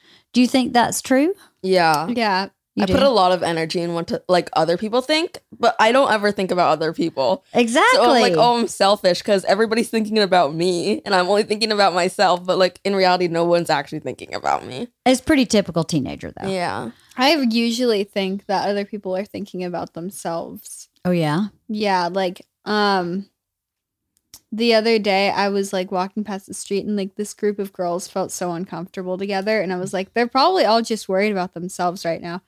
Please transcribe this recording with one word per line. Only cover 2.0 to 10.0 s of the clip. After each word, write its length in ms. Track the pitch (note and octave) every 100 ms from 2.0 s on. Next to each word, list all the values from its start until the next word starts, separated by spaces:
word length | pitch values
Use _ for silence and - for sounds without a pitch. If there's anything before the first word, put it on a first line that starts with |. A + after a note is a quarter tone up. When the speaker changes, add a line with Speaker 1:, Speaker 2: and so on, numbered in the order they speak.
| E3+
Speaker 3:
Yeah. 400 | A#3+ A3 F#3+ G3 - _ -
Speaker 1:
You 80 | G3
Speaker 2:
I 20 |
put 140 | -
Speaker 1:
do? 40 | C#4
Speaker 2:
a 40 |
lot 220 | A3 F3+
of 120 | F3+
energy 380 | E3 E3 D#3+ F3
in 120 | E3+
what 140 | E3+ E3+
to, 160 | - -
like, 220 | F3 D#3+
other 240 | - D#3+ F3
people 240 | G#3+ A#3
think, 420 | B3+ D#4 E4+ - - -
but 160 | A#3 -
I 120 | A3
don't 200 | C4 C#4
ever 200 | G#3+ G#3
think 180 | G3+ F#3
about 220 | F3+ D3+
other 200 | D#3 D#3+
people. 540 | E3+ E3 C#3 B2+ - -
Speaker 1:
Exactly. 440 | - A#3 C4 A4 C5+
Speaker 2:
So 40 | A#4
I'm 140 | C4
like, 140 | A3
"Oh, 240 | E3 A#3+ A#3+
I'm 100 | A3+
selfish 540 | - G3 G#3 F#3 F3
'cause 240 | - G3+ F3+
everybody's 440 | F#3+ A3+ A3+ A3+
thinking 260 | A3+